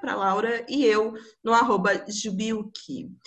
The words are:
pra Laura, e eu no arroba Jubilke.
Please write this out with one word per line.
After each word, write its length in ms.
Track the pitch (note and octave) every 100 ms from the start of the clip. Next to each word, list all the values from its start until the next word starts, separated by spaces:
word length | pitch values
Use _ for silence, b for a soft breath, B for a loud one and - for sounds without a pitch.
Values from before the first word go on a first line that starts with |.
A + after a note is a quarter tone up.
pra 120 | B3+ G3+
Laura, 500 | G3 G3 A3+ A#3 -
e 160 | C#4 A#3
eu 280 | G#3+ A3 B B _
no 100 | A3+
arroba 500 | A#3 B3 G3+ G3+ F#3 -
Jubilke. 1000 | G#3 A3 F#3+ A3 G#3+ G#3+ - - C3+ - -